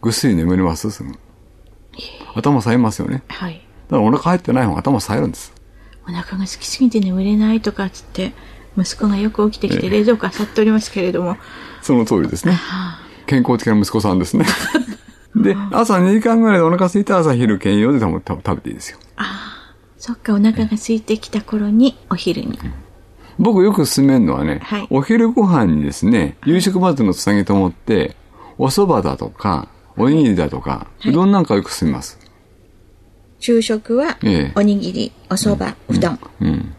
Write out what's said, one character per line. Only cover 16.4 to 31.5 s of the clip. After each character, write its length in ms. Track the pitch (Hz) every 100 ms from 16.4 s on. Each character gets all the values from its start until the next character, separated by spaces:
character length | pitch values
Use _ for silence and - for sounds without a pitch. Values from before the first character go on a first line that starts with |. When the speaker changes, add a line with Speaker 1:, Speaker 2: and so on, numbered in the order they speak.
Speaker 1:
ぐ 80 | 226
ら 60 | 196
い 20 |
で 60 |
お 80 | 165
腹 160 | 175 185
空 120 | 202
い 60 | 202
た 80 |
ら 60 | 190
朝 120 | 160 123
昼 220 | 120 101
兼 200 | 104 101
用 140 | 113
で 60 | 139
た 80 | 107
も-、 120 | 82
た-、 140 | - 85
食 200 | - 78
べ 60 |
て 80 | 60
い 20 |
い 20 | 55
で 60 |
す 80 | -
よ。 100 | - - -
Speaker 2:
あ 560 | - 196 - - -
あ、 40 | - _ _
そ 160 | -
っ 40 | 240
か、 160 | -
お 40 | 202
腹 140 | 214
が 220 | 226 220
空 220 | 214 - 226
い 60 |
て 160 | 220 220
き 120 | -
た 120 | 214
頃 280 | - 214 208
に 280 | 214 262 - -
お 60 | 175
昼 260 | - -
に。 180 | - - - - - - - - - -
Speaker 1:
僕 240 | 208 202
よ 80 | 196
く 120 | 208 139
勧 200 | - 139
め 80 |
る 60 | 135
の 160 | 95 67
は 80 |
ね、 160 | 73 73
Speaker 2:
は 160 | - 208
い。 80 | 196
Speaker 1:
お 120 | 135
昼 300 | 139 226 226
ご 120 | 247
飯 220 | 202 165 104
に 180 | 76
で 80 | 73
す 140 | 71 92
ね、 320 | 117 73 - -
夕 140 | 175
食 180 | 180 185
ま 140 | 185
で 100 | 143
の 100 | 107
つ 120 | 87 -
な 80 |
ぎ 120 | 101 95
と 80 |
思 160 | 101 92
っ 20 |
て、 440 | 87 - 104 71 - - - - -
お 80 | 131
蕎 200 | 131 202
麦 160 | 131
だ 160 | 87 65
と 120 | 110
か、 400 | - 104 80 - - - -
お 120 | 117
に 140 | 156
ぎ 60 | 139
り 60 | 90
だ 140 | 76
と 100 | -
か、 280 | - 65 - -
Speaker 2:
は 60 | -
い。 40 |
Speaker 1:
う 40 |
ど 120 | 147 190
ん 60 |
な 80 | 202
ん 60 |
か 100 | 170